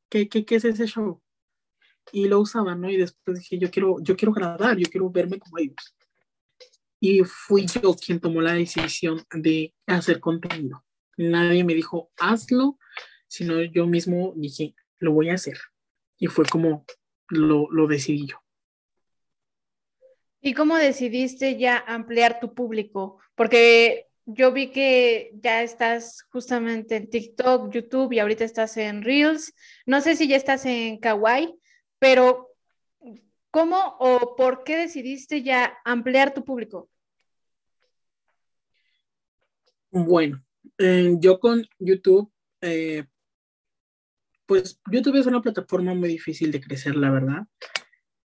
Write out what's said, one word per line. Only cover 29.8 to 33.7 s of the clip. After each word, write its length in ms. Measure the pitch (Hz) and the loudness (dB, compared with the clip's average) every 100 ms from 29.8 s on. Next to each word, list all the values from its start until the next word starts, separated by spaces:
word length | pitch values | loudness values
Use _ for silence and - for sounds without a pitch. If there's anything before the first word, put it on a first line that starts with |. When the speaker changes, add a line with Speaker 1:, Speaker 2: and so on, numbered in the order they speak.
| - | -2
Speaker 2:
No 140 | 277 | 0
sé 160 | 294 311 | 2 0
si 100 | 311 | 2
ya 100 | 269 | 2
estás 300 | 269 269 262 | 2 -2 -2
en 320 | 240 226 220 | -4 -6 -4
Kawaii, 560 | 233 214 214 247 330 - _ _ _ _ | -2 2 2 2 -2 -8 _ _ _ _
pero 480 | 262 254 254 254 - _ _ _ _ _ 247 202 _ _ _ | 4 6 6 4 -4 _ _ _ _ _ -20 -20 _ _ _
¿cómo 240 | 311 330 | 0 2